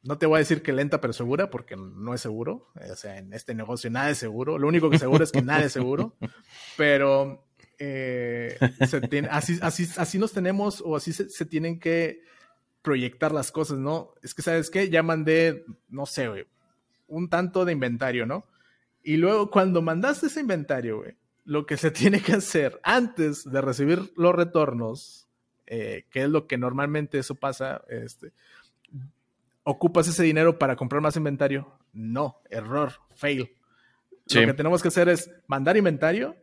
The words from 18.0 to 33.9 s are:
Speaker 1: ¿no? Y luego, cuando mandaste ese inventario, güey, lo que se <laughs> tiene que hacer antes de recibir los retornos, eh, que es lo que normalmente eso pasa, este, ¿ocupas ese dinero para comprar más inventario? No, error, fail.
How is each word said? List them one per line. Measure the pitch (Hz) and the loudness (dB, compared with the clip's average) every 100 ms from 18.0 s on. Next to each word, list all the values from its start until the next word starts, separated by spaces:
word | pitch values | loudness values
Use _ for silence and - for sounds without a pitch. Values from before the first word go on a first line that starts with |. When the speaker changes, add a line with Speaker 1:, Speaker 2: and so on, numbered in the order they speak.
| 131 123 | -2 -2
Speaker 1:
¿no? | 117 147 - _ _ _ _ _ | -4 -6 -10 _ _ _ _ _
Y | 151 160 | -2 2
luego, | 175 214 208 | 4 2 2
cuando | 202 190 175 | 4 4 2
mandaste | 165 160 254 285 311 | 2 0 0 0 -2
ese | 311 | -2
inventario, | 269 175 143 135 117 107 | -2 -4 -2 -4 -2 -6
güey, | - - _ _ | -10 -18 _ _
lo | - 151 147 | -6 -4 -2
que | 147 | 0
se | 160 | 0
<laughs> | 151 | 4
tiene | 202 196 | 4 4
que | 196 | 4
hacer | 202 185 165 139 - | 2 2 0 0 -2
antes | 170 247 240 208 156 143 | 2 4 2 0 -2 -2
de | 139 135 | -4 -2
recibir | 135 123 139 180 190 - | 0 0 2 2 0 2
los | 175 | 4
retornos, | 175 170 165 147 120 113 110 - - _ _ _ _ _ | 6 2 2 2 0 -6 -8 -14 -20 _ _ _ _ _
eh, | 117 107 107 _ | -8 -6 -8 _
que | 131 | -2
es | 139 | 0
lo | 156 151 | 0 -2
que | 127 | -4
normalmente | 127 127 143 151 147 143 | -2 -2 -2 -2 -2 -4
eso | 131 | -4
pasa, | 135 139 131 131 131 - | -6 -6 -6 -8 -8 -10
este, | 117 117 - - _ _ - _ _ _ 143 135 _ _ _ _ _ | -12 -12 -16 -20 _ _ -20 _ _ _ -16 -16 _ _ _ _ _
¿ocupas | - 139 170 175 165 | -6 0 2 4 2
ese | 165 | 4
dinero | 165 156 165 165 | 4 6 4 4
para | 139 123 | 0 0
comprar | 127 139 | -2 0
más | 151 160 | 0 0
inventario? | 151 139 139 139 139 _ _ | -4 0 0 -2 -6 _ _
No, | 104 110 120 147 - _ | -12 -6 -4 -4 -6 _
error, | 113 107 139 143 - _ | -10 -4 -2 -2 -6 _
fail. | - 147 139 123 _ _ _ _ | -6 -2 -2 -4 _ _ _ _